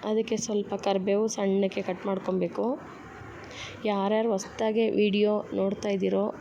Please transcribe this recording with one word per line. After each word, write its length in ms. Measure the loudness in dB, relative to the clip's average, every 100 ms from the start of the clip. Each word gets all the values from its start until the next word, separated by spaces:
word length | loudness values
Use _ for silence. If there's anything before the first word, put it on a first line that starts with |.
ಅದಕ್ಕೆ 320 | 0 0 0 -2
ಸ್ವಲ್ಪ 380 | 0 -2 -2
ಕರಿಬೇವು 520 | -2 0 2 4 2 2
ಸಣ್ಣಕ್ಕೆ 540 | 0 2 4 2 0
ಕಟ್ 240 | -4 -4 -2
ಮಾಡ್ಕೊಬೇಕು. 580 | -2 0 0 0 0 -2 -2 -8 -16 -18 -16 -16 -16 -16 -14 -14 -6
ಯಾರ್ಯಾರು 460 | -2 0 2 2 2
ಹೊಸ್ದಾಗಿ 600 | 0 -4 -2 0 2 2
ವಿಡಿಯೋ 420 | 4 4 4 4 2 0
ನೋಡ್ತಾ 340 | 0 0 0 -2
ಇದ್ದೀರೋ 360 | 0 2 2 0 -4